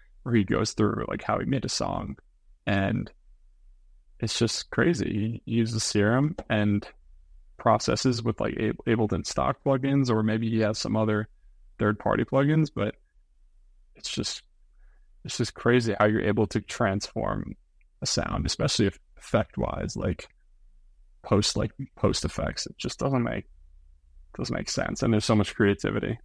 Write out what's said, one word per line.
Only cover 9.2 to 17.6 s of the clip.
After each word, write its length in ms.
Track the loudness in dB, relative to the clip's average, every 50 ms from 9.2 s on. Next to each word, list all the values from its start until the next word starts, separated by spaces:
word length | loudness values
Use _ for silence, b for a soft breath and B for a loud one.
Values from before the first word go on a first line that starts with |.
| -4
stock 300 | -4 -2 -2 -2 -2 -2 -2 -2
plugins, 440 | 0 0 0 0 2 2 2 2 2
or 120 | 2 2
maybe 260 | 2 2 0 0 0 0
he 120 | 0 2
has 180 | 2 2 0 -2
some 180 | -2 -2 0
other 320 | 0 2 2 2 0 -2 -4 -10 _ -20 -20 -20 -20 -20 -16 -6 0
third-party 440 | 0 0 0 0 0 0 2 2 0
plugins, 460 | 2 2 2 2 4 4 4 2 2
but 220 | 0 -2 -4 -4 -4 _ _ _ _ _ _ _ _ _ _ _ _ _ -20 _ _ _ _ _ _
it's 140 | -14 -12 -8
just, 320 | -6 -6 -4 -6 -8 -10 -14 _ _ _ _ _ _ -20 -20 -20 -20 -20 -20 -20 -20 -16 -14
it's 140 | -8 -4 -4
just 160 | -4 -4 -4
crazy 420 | 0 2 4 4 4 4 2 2 2
how 60 | 2
you're 160 | 2 2 2
able 260 | 2 2 2 2 0 0
to 120 | 0 -4
transform 960 | -4 -4 -4 -2 0 0 0 -2 -4 -6 -6 -4 -4 -2 -2 -4 -6 -8 -10 -14